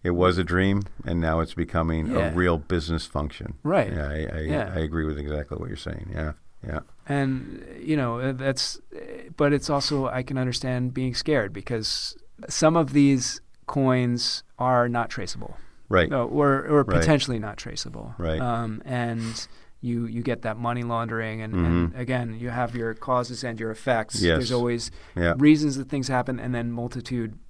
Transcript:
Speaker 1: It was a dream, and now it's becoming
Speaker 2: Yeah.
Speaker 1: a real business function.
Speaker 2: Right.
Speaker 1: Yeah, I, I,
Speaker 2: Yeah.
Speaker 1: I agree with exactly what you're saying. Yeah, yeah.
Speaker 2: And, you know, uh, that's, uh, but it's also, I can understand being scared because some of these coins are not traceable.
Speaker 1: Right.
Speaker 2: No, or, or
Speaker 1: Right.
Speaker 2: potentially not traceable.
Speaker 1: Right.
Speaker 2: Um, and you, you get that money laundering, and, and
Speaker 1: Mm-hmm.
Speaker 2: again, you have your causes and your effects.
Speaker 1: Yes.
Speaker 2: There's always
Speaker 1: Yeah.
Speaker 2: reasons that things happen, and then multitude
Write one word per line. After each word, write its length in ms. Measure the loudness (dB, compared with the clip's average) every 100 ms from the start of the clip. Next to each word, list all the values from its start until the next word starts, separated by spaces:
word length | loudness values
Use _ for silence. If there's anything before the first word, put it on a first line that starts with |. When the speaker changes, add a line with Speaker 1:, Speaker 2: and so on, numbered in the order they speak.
Speaker 1:
It 80 | 0
was 260 | 4 4 4
a 60 |
dream, 400 | 2 2 4 2 0 -8
and 160 | -2 0
now 200 | 2 2
it's 160 | 0 -2
becoming 560 | -2 0 2 0 0
Speaker 2:
Yeah. 160 | 0 0
Speaker 1:
a 80 | 2
real 240 | 4 2
business 480 | 0 -2 0 -4 -2
function. 480 | -4 -4 -6 -12 -6
Speaker 2:
Right. 280 | 0 2 2
Speaker 1:
Yeah, 160 | -2 -4
I, 300 | -4 -4 -4
I, 20 |
Speaker 2:
Yeah. 300 | -2 -2 -2 -2
Speaker 1:
I 40 |
agree 240 | -2 0 -2
with 120 | -4
exactly 400 | -4 -6 -6 -8
what 100 | -8
you're 80 | -10
saying. 340 | -10 -10 -8
Yeah, 200 | -6 -6 -8 -16 -16
yeah. 180 | -8 -8 -8 -20 -4
Speaker 2:
And, 580 | -2 -2 -4 -8 -14 -16 -12
you 160 | -2 0
know, 220 | 0 -2
uh, 120 | -4
that's, 480 | -2 -2 -2 -4 -6 -14 -14
uh, 40 | -14 -14 -16 2
but 160 | 4
it's 180 | 4 2
also, 380 | 0 2 0 0
I 140 | -2
can 160 | -4 -2
understand 560 | -2 -2 -2 0 -2
being 220 | 0 -2 -2
scared 380 | 2 2 2
because 640 | -4 -4 -4 -2 -4 -6 -10 -18 -16 -6
some 280 | 4 6 6
of 180 | 4
these 480 | 6 6 6 2 -6 -14 -16 -4
coins 760 | 2 4 4 2 0 -2 -4 -10 -2
are 280 | 2 4 4
not 220 | 0 -2
traceable. 480 | -4 -6 -6 -8 -10 -12 -16 2
Speaker 1:
Right. 200 | 4 4
Speaker 2:
No, 160 | 2 0
or, 400 | 4 4 4 4
or 160 | 4
Speaker 1:
Right. 160 | 6 4
Speaker 2:
potentially 400 | 6 4 4 -2
not 180 | -4 -8
traceable. 560 | -10 -8 -8 -10 -12 -4
Speaker 1:
Right. 220 | -2 0
Speaker 2:
Um, 420 | 0 -2 -4 -8 -6
and 600 | -4 -2 -4 -6 -8 -12 -16 -20 -10
you, 240 | -4 -2 -2
you 160 | -4
get 180 | -4 -4
that 140 | -4 -4
money 260 | -2 -2
laundering, 580 | -2 -2 -2 -4 -4 -6
and, 120 | -4
and 360 | 0 2 2 0
Speaker 1:
Mm-hmm. 80 | -2
Speaker 2:
again, 380 | -4 -2 -4 -6
you 100 | -6
have 260 | -4 -4 -2
your 180 | -6
causes 500 | -6 0 0 0 -6
and 160 | -8 -6
your 120 | -6
effects. 500 | -4 0 0 0 2
Speaker 1:
Yes. 160 | 4 4
Speaker 2:
There's 140 | 4
always 400 | 2 2 0 -4 -12 -10 0
Speaker 1:
Yeah. 180 | 2 6
Speaker 2:
reasons 400 | 8 8 4 -2
that 120 | -4
things 180 | -4 0
happen, 320 | 0 0 -4
and 140 | -2 -2
then 160 | -2
multitude 680 | -4 -6 -6 -4 -4 -4 -8 -18